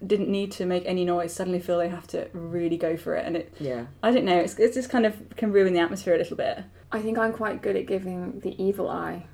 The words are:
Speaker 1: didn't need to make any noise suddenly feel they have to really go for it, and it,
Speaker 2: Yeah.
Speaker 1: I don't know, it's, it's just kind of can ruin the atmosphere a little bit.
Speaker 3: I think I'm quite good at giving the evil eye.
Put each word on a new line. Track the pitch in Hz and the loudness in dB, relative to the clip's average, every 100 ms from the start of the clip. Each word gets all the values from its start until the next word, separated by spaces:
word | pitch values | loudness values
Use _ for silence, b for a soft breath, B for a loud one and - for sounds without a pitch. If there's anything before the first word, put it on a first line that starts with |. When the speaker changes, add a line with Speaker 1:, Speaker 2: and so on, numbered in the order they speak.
| 196 | -2
Speaker 1:
didn't | 208 196 | 0 2
need | 196 196 | 0 -2
to | - 180 | -4 -2
make | 180 180 | 0 0
any | 185 | 0
noise | 175 175 170 | 0 0 -2
suddenly | - 185 175 | -4 -2 -2
feel | 175 175 | 0 0
they | 170 | 0
have | 175 - | -4 -8
to | 170 - | -8 -8
really | 175 165 175 170 165 | -8 -6 -2 0 0
go | 165 165 | 0 -2
for | - 160 | -2 -2
it, | - | -2
and | 320 | -4
it, | - - | -6 -8
Speaker 2:
Yeah. | 143 123 120 - | -6 -4 -8 -2
Speaker 1:
I | 220 | 2
don't | 254 190 | 4 4
know, | 180 | 4
it's, | 170 - | 2 4
it's | 233 262 | 2 2
just | 254 | 0
kind | 254 214 | 2 2
of | 214 - - | 0 -8 -4
can | 220 | 4
ruin | 202 190 | 6 6
the | 175 | 6
atmosphere | 170 196 185 165 | 2 0 2 2
a | |
little | 170 - | 2 -2
bit. | - - 190 b - | -2 -4 -8 b -8
Speaker 3:
I | 220 | -4
think | 220 226 | -2 0
I'm | 226 | 0
quite | 226 214 - | 0 -4 -2
good | 208 196 | 0 0
at | - | 0
giving | 190 185 180 180 - | -2 -2 -6 -6 -6
the | 185 - | -8 -2
evil | 190 196 180 | 0 0 -2
eye. | 165 170 175 170 | -4 -6 -8 -12